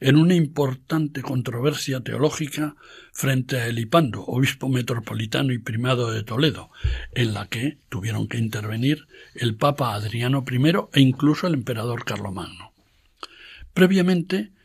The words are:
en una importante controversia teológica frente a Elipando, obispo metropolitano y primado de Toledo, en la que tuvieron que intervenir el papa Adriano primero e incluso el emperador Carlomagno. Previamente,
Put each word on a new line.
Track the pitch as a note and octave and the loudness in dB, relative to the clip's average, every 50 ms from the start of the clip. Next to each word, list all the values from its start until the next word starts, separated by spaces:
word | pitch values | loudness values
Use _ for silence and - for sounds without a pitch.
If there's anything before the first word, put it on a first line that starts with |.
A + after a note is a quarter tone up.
en | - C3+ C#3+ | 4 6 6
una | D3+ D#3+ F3 F#3 | 8 8 6 6
importante | E3+ D#3 C3+ - - C#3+ C3 B2+ C3 _ - D#3 D#3+ D#3 C#3+ - C#3 | 4 2 2 0 -2 -2 -2 -2 -6 _ -2 -2 0 0 -2 -4 -8
controversia | A#2+ - C3 B2+ A2+ C#3 A2+ A#2 B2+ D3+ C#3+ C3 - C#3+ C3+ B2+ | -6 -4 -2 -2 -2 -4 -4 -2 -2 -2 -2 -2 -4 -6 -6 -6
teológica | A2 B2 A2+ A2+ C#3+ D3+ D3+ - D#3+ C3+ - D3+ D3+ D3+ - - - - - - - _ | -6 -6 -2 0 0 0 0 -4 -6 -6 -4 -6 -6 -6 -8 -12 -20 -20 -20 -20 -20 _
frente | - - - C3+ C3+ C3 B2+ - C#3 B2+ | -8 -4 -2 0 0 0 0 -2 -4 -4
a | A#2 A#2 | -2 -2
Elipando, | A#2 A#2 A2+ A2 - E3+ - A#2+ G2+ G2+ - | -2 -4 -2 2 2 2 2 2 -2 -6 -6
obispo | - - B2 C3+ C3 - - - C3 | -2 0 2 2 0 0 -2 -2 -2
metropolitano | C3 B2 A#2+ - B2 A#2 A2 - A2 A2 A2+ A2 - C3 C#3 C3+ | 0 0 -2 -2 -4 -6 -6 -6 -6 -4 -4 -2 -2 0 0 0
y | B2 A#2 | -2 -4
primado | - - A2 A2+ A#2+ B2+ C3 A#2+ A#2+ A2+ | -4 -6 -4 -2 0 0 0 0 0 -2
de | A2+ A2 G#2+ | -2 -4 -4
Toledo, | - A2+ C3 D#3 D#3 G#2 F2 - - _ - - - - - - - - | -4 0 2 2 2 0 -2 -10 -18 _ -4 -2 -2 -2 -4 -6 -6 -2
en | B2+ A#2+ A2+ | -2 0 0
la | G#2 G2+ G2+ | -2 -4 -6
que | - - A2+ B2 D3+ - - _ _ | -8 -6 -4 -4 -4 -6 -8 _ _
tuvieron | - G2 F#2+ A2 G#2+ G#2+ G#2+ | -10 -8 -6 -4 -4 -4 -4
que | G#2+ B2 A#2 | -4 -2 -4
intervenir | A2+ A2 A2 A2 G#2 A2 A2 A2+ B2 C#3 D#3 D3+ - _ - - - - - | -2 -2 -4 -6 -6 -6 -4 0 0 0 0 -2 -4 _ -20 -20 -20 -20 -6
el | - B2 A#2 A2 | -2 -2 -2 0
papa | A2 D3 C#3+ C#3 - B2+ A#2 G#2+ | 2 2 2 2 0 -2 -2 -2
Adriano | G#2 G#2 G#2+ A2 A#2 A#2+ B2+ C#3 C#3 B2+ | -4 -6 -6 -4 -4 -2 0 0 0 -2
primero | C3 B2 B2 C3+ D#3+ F3 G#3 - - | -2 0 2 4 4 4 2 -2 2
e | - C#3+ | 6 6
incluso | C3+ C3 B2+ - C#3+ D3 D3+ - - | 6 6 6 4 2 2 2 2 0
el | F3+ D#3+ | -2 -2
emperador | C3+ A2 - A#2+ A2 A2 A#2+ A#2+ A2+ - | -2 -2 -4 -6 -4 -4 -4 -6 -6 -6
Carlomagno. | - G#2+ G2+ G2+ G2 F#2 F#2+ F2+ F2 F2+ F2 - - _ _ _ _ _ _ _ _ _ _ - - - - - - - - - - | -6 -6 -6 -8 -8 -8 -10 -12 -12 -14 -18 -20 -20 _ _ _ _ _ _ _ _ _ _ -20 -20 -20 -20 -20 -20 -20 -20 -20 -8
Previamente, | _ F3 F#3 F3+ F#3+ F#3+ F3 F#3 F#3 F3 E3+ - F#3 G3 G#3+ - _ _ | _ 4 4 6 6 4 4 4 2 0 0 -2 -4 -4 -4 -6 _ _